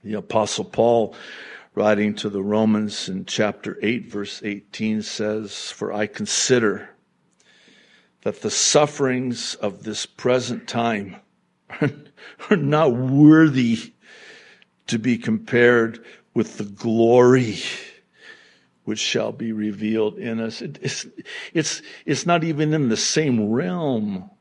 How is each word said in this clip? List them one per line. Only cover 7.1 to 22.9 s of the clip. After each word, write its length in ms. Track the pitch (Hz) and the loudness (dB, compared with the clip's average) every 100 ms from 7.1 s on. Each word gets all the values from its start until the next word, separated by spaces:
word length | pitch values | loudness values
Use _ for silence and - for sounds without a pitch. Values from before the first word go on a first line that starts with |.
| _ _ _ _ _ _ _ _ _ _ _ | _ _ _ _ _ _ _ _ _ _ _
that 200 | 107 - | -8 -6
the 80 | 110 | -6
sufferings 1040 | - - 147 147 - 135 127 127 113 - - | -2 2 4 2 0 -2 0 -4 -6 -8 -6
of 280 | 104 95 | -6 -6
this 220 | 107 104 - | -10 -8 -10
present 640 | - 123 127 120 113 - | -4 0 0 0 -8 -4
time 500 | 120 117 107 95 90 _ _ _ _ _ | -2 0 -2 -6 -14 _ _ _ _ _
<laughs> 800 | - 147 - - _ - - - | -4 -4 -4 -20 _ -20 -20 -2
are 80 | 196 | 0
not 380 | 139 151 160 120 | 2 2 2 2
worthy 1000 | 127 139 151 156 160 131 120 113 - _ _ - - - - _ _ _ - | 0 8 10 10 8 4 0 0 -4 _ _ -20 -20 -20 -20 _ _ _ -6
to 100 | 117 | -2
be 200 | 120 117 | 0 -2
compared 880 | - 107 - 120 120 120 117 113 - - _ | 0 -4 0 4 6 6 2 -4 -20 -20 _
with 240 | - 107 - | -4 -4 -6
the 60 | |
glory 960 | 104 101 117 113 113 123 123 127 120 98 - - - - _ _ - - _ _ _ _ - | -10 -6 -2 2 6 8 8 6 4 -4 -8 -12 -14 -20 _ _ -20 -20 _ _ _ _ -10
which 140 | 107 | -6
shall 320 | - 117 110 | -2 -2 -4
be 200 | - 113 | -6 -6
revealed 680 | 110 107 101 107 110 107 - | -4 -4 -4 -2 0 0 -2
in 220 | 117 113 | -6 -4
us." 220 | 113 - | -6 -8
It, 180 | 160 143 | -12 -8
it's, 240 | - - - - - - - | -8 -8 -12 -18 -16 -14 -6
it's, 280 | 175 156 - - - - | -4 -4 -6 -12 -16 -6
it's 200 | 139 - | -4 2
not 180 | 175 | 2
even 300 | 165 147 151 | 2 0 0
in 160 | 156 | 2
the 80 | 131 | 2